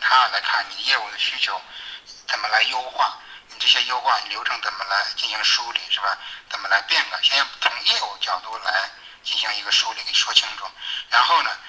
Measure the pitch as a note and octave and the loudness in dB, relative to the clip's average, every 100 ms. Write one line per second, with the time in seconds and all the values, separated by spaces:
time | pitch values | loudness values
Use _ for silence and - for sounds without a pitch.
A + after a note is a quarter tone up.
0 | - C3 B2 - - A2+ - - - C3 | 4 6 6 2 0 -2 -2 -4 0 0
1 | G#2+ - - - - F#2+ - - - - | 0 -4 -4 -2 -2 -4 -8 -16 -14 -14
2 | - - - - - - - - - - | -16 -14 -4 -2 2 2 2 0 -4 0
3 | B2 - - - - - - B2+ A#2 B2 | 0 0 -16 -18 -16 -2 0 0 0 0
4 | C3 A2 - G2+ - - - - - G2+ | 2 0 0 -6 -4 -4 -4 -6 -2 -2
5 | - - - G#2+ G#2+ - - - - - | -2 -4 -4 0 2 0 0 -6 -2 -2
6 | G2 - - - - - - - - - | 0 -2 -8 -16 -10 -6 0 0 2 0
7 | - - - - - - - - - A3+ | 0 2 2 4 0 0 -2 0 0 0
8 | - - - F#2 - F#2+ F#2 - - - | 0 -4 -2 -2 -4 -6 -2 0 -2 -8
9 | - - - - - - - - - - | -20 -12 -4 -2 -2 -2 2 2 2 -4
10 | - - - - - - G2 - - - | -2 0 4 4 4 -4 -10 -10 -8 -8
11 | - A#2+ A#2+ E3 A2+ - | 2 4 6 6 4 -4